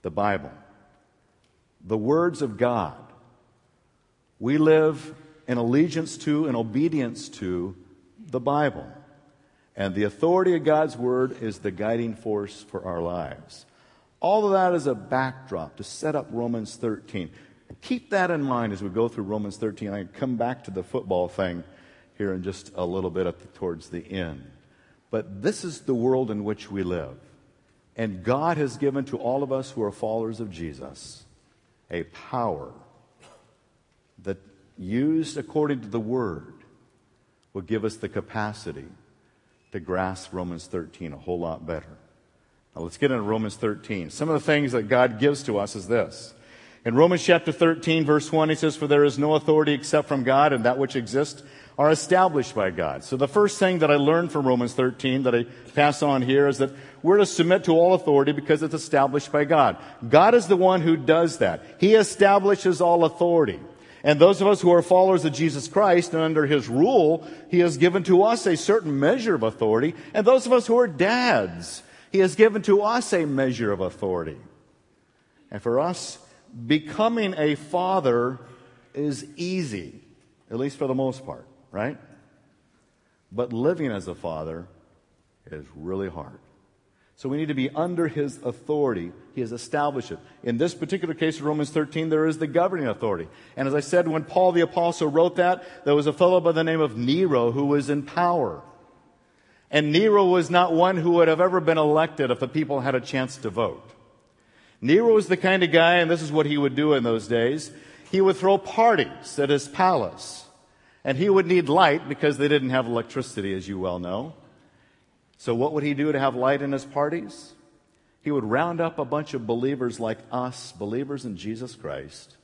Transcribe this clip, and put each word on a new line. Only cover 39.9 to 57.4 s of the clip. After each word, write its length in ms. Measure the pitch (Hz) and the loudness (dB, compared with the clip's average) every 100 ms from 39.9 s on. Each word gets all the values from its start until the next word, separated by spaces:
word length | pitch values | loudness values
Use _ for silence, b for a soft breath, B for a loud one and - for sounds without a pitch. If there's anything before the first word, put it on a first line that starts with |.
| 92 92 92 - | -4 -4 -6 -12
Romans 340 | 92 90 85 - | -10 -8 -10 -10
thirteen 460 | 90 78 - 82 | -10 -10 -14 -14
a 60 | 71 | -12
whole 200 | 90 90 | -8 -6
lot 280 | 85 80 78 | -6 -8 -8
better. 300 | 80 78 76 _ _ _ _ _ _ _ | -10 -10 -20 _ _ _ _ _ _ _
Now 80 | - | -14
let's 140 | 82 - | -14 -2
get 140 | 139 | -2
into 120 | 127 | -2
Romans 340 | 104 110 110 - | -2 -4 -4 -4
thirteen. 540 | 113 104 - 101 80 | -6 -6 -8 -8 -8
Some 180 | - 151 | -8 -4
of 60 | |
the 120 | 151 - | -2 0
things 260 | 147 139 | 0 0
that 160 | 120 107 | -4 0
God 300 | 123 127 110 | 2 2 2
gives 240 | 143 143 | 0 0
to 140 | 135 104 | -4 -4
us 180 | 101 104 | -4 -10
is 100 | 90 | -2
this. 440 | 117 80 - - - B B B B | -2 -2 -8 -20 -20 B B B B
In 100 | 117 | -2
Romans 300 | 120 170 180 | 4 4 4
chapter 260 | - 170 165 | 2 2 2
thirteen, 540 | 151 165 160 - 160 | 2 2 2 -2 0
verse 260 | 147 151 147 | 2 0 2
one, 180 | 160 156 | 0 0
he 60 | |
says, 220 | 156 156 147 | 0 -2 -2
"For 100 | 147 | 2
there 180 | 143 | 4
is 140 | 147 127 | 4 2
no 160 | 147 | 0
authority 380 | 156 147 156 151 | 2 4 2 4
except 340 | 143 139 151 - | 0 0 -2 0
from 160 | 139 | -2
God, 300 | 123 135 147 | 2 4 4
and 120 | 135 | 4
that 140 | 117 127 | 0 0
which 180 | 135 135 | -2 -4
exists 460 | 113 127 147 - B B B - | -4 -2 -4 -8 B B B 0
are 140 | 147 | 2
established 640 | 156 - 180 185 147 123 | 2 2 4 4 2 -4
by 160 | 110 95 | -2 -2
God." 320 | 85 80 67 | -2 -4 -4
So 140 | - 131 | -8 -4
the 100 | 135 | 0
first 320 | 208 208 - | 2 2 2
thing 220 | 190 180 | 0 2
that 100 | 156 | 4
I 60 | 147 | 4
learned 340 | 143 165 175 | 4 2 0
from 160 | 151 131 | 0 2
Romans 280 | 123 120 | 2 0
thirteen 500 | 120 127 120 135 131 | 0 -2 0 -2 0
that 100 | 127 | 2
I 100 | 120 120 B B | 2 0 B B
pass 280 | - 147 139 | 2 2 2
on 200 | 147 135 | 0 2
here 240 | 127 139 143 | 2 4 4
is 120 | 131 | 2
that 120 | 135 135 B B | -2 -4 B B
we're 140 | 156 202 | 2 4
to 100 | 190 | 4
submit 380 | - | 2